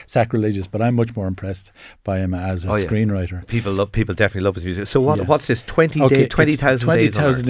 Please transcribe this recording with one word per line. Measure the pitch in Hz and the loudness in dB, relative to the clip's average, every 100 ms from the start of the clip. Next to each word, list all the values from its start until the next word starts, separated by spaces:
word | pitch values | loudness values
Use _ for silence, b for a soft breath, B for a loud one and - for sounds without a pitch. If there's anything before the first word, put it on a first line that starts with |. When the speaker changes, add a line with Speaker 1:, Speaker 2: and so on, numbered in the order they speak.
| B | B
Speaker 1:
sacrilegious, | 127 117 117 107 101 92 | -2 0 0 0 -2 -4
but | 107 | -2
I'm | 117 120 | 0 0
much | 117 | 0
more | 107 95 | -2 -6
impressed | 92 98 95 - B B B | -6 -8 -10 -14 B B B
by | - 95 | -4 -2
him | 92 | -2
as | 90 92 92 | -2 -4 -4
a | 92 | -2
Speaker 2:
Oh, | 104 | -2
yeah. | 90 | 0
Speaker 1:
screenwriter. | 107 110 98 87 90 - | 0 0 0 -4 -8 -6
Speaker 2:
People | 117 101 | -4 -2
love, | 98 101 | -2 -2
people | 110 110 | 0 -2
definitely | 90 101 95 95 | 0 0 0 -2
love | 92 | -2
his | |
music. | 90 90 101 | -4 -6 0
So | 135 | 2
what, | 135 151 | 2 2
Speaker 1:
Yeah. | |
Speaker 2:
what's | 90 151 - | 2 0 0
this, | 120 | -4
twenty | - - 165 151 | -2 0 2 4
Speaker 1:
Okay, | 135 135 | 4 4
Speaker 2:
day, | |
Speaker 1:
it's | 139 | 4
Speaker 2:
twenty | - 151 147 | 4 2 2
thousand | 139 131 120 | 2 2 2
days | 113 113 - | 2 2 2
on | |
Speaker 1:
twenty | 147 | 0
thousand | 127 123 | 0 2